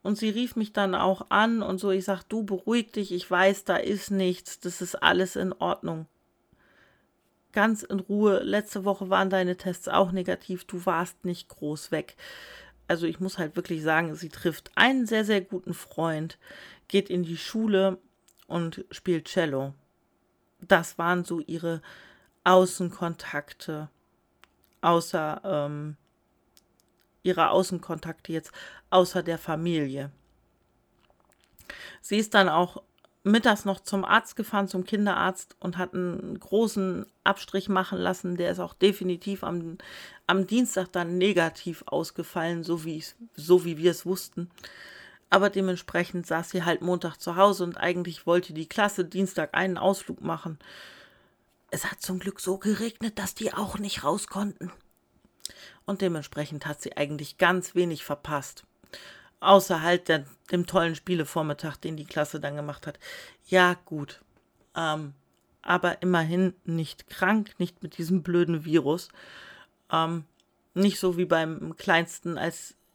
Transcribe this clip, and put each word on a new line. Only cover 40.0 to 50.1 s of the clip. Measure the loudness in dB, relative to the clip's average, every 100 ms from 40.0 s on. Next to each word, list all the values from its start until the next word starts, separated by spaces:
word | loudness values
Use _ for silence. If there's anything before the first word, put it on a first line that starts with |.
| -18 -8 0
am | 0 2
Dienstag | 2 2 -2 -2
dann | -4 -2 2
negativ | 4 4 2 -2 -10 -10 -4
ausgefallen, | -4 -4 -8 -8 -4 -2 -4
so | -4 -4
wie | -4 -8
ich's, | -10 -18 -20 -14
so | 6 6
wie | 6 2
wir | 2
es | 2 -4
wussten. | -6 -6 -10 -10 -12 -20 -20 -20 -20 -20 -20 _
Aber | 4 6
dementsprechend | 2 0 -2 -2 -2 -2 -6 -4
saß | -4 -2
sie | -2 0
halt | 0
Montag | 0 -2 -2 -8
zu | -6 6
Hause | 6 6
und | -2 -2
eigentlich | -2 -2 -4 -6 2
wollte | 2 2
die | -10 -6
Klasse | 0 0 0 -4
Dienstag | 0 -2 -2 -2
einen | 0 0 2
Ausflug | 2 0 -6